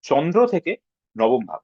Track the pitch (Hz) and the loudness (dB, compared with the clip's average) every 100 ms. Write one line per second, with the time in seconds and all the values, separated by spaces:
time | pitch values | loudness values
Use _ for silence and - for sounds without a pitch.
0 | - 139 160 190 247 190 165 214 _ _ | 0 0 2 2 2 0 -4 -10 _ _
1 | _ 107 113 123 92 78 | _ -2 0 0 -2 -14